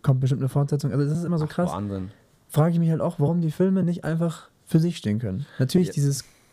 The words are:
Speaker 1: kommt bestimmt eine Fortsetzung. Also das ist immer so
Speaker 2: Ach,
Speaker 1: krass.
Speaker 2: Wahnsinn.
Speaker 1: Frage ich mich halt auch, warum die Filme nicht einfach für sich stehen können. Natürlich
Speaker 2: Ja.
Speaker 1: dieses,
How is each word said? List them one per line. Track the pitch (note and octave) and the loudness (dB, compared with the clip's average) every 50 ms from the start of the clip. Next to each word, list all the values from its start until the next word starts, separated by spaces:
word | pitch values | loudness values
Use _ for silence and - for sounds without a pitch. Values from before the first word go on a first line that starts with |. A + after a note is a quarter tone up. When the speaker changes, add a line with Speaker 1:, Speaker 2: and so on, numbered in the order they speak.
Speaker 1:
kommt | - C#3+ C3+ C3 | 0 2 2 2
bestimmt | C3+ B2+ C#3+ A2 | 2 0 0 0
eine | C3 C3 | -2 0
Fortsetzung. | - C#3+ C#3+ C#3+ D3 C#3+ D3+ C3+ | 0 0 0 0 0 -2 -2 0
Also | - C#3 C#3+ C#3+ | 0 0 0 0
das | D#3 E3+ | 0 -2
ist | F3 | -2
immer | E3 F3 D#3+ | -2 -2 -2
so | D#3 | -2
Speaker 2:
Ach, | D3+ | -2
Speaker 1:
krass. | - - F3 F3 | -2 -2 -2 -2
Speaker 2:
Wahnsinn. | - - G#2 G#2 G2 F#2+ F#2 F#2+ - _ _ _ _ _ _ - | -2 -4 -4 -4 -6 -6 -8 -8 -12 _ _ _ _ _ _ -4
Speaker 1:
Frage | - D3 D3+ F3 | 0 2 2 4
ich | E3+ E3+ | 4 2
mich | E3 E3 | 2 2
halt | D#3+ D3+ | 2 0
auch, | - E3+ - - | 0 -2 -2 0
warum | C#3+ D3+ E3+ F3 | 0 0 2 0
die | E3 D#3 | 0 -2
Filme | D3 - F#3 F#3+ F#3+ F#3+ | 0 0 2 2 2 2
nicht | F3 E3+ F3 F3 - | 2 0 -2 -2 -4
einfach | D3 D#3+ E3 E3 E3+ D#3+ - - - _ _ _ | -4 -2 0 -2 -2 -4 -6 -14 -20 _ _ _
für | - - D#3+ | 0 2 2
sich | D#3+ F3 E3 | 2 2 -2
stehen | - - G#2+ G#2 A2+ | -2 -2 -2 -2 -2
können. | B2 G2+ F#2+ A2+ C#3+ - - - | -2 -4 -4 -6 -6 -6 -4 -2
Natürlich | C3 C3+ - F3+ F3+ - | 0 2 2 2 0 0
Speaker 2:
Ja. | - | 0
Speaker 1:
dieses, | D3 C#3+ C#3+ C#3+ B2 - - - _ _ _ | 0 0 0 0 -2 -6 -12 -20 _ _ _